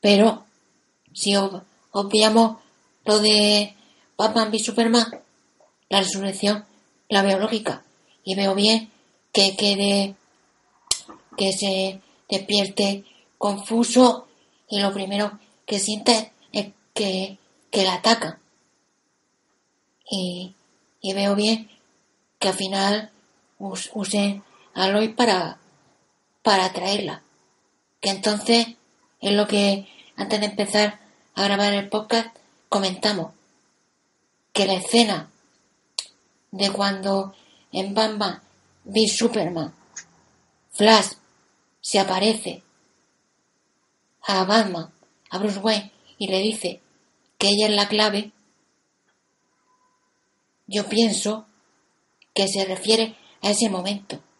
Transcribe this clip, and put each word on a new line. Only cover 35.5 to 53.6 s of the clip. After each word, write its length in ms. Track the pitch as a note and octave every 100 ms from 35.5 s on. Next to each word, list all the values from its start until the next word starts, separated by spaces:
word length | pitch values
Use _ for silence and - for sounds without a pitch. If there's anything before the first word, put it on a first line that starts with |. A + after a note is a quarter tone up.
| _ _ _ _ - - _ _ _ _
de 200 | F#3+ G3
cuando 640 | G3 G3+ G3 F#3+ G3 G3 - _ _ _
en 240 | - G3
Batman 480 | G3+ A3 G#3+ G3+ - _ _ _ _
v 240 | - G3+ G#3+
Superman 640 | - A#3 A3 F3 E3+ D#3+ - _ - - _ _ _ _ _ _
Flash 400 | - G#3+ A3 - - _ _ _ _ _ _
se 180 | - G#3
aparece 640 | F#3+ F#3 G#3 A3 - E3 _ _ _ _ _ _ _ _ _ _ _ _ _ _ _ _
a 220 | - F#3+
Batman, 480 | F#3 G#3+ G3+ F3 D#3+ _ _ _ _
a 80 | F3+
Bruce 200 | G#3 G3
Wayne, 300 | G#3 G#3+ G3+ _ _ _
y 100 | F#3+
le 120 | F#3+
dice 420 | G#3 A3 F3+ F3+ _ _ _ _ _ _
que 100 | G3+
ella 200 | G3+ G#3+
es 60 |
la 140 | G#3 G3+
clave, 440 | G#3 G#3+ G3+ G#3+ _ _ _ _ _ _ _ _ _ _ _ _ _ B5+ B5+ B5+ _ _ _ _ _ _ _ -
yo 220 | G3+ G3+
pienso 580 | G#3+ A3+ - G#3 A3 - _ _ _ _ _ _ _ _
que 120 | - F#3+
se 160 | F#3+
refiere 520 | F#3+ F#3+ G3 A3 A3 - _ _
a 100 | G3
ese 180 | G#3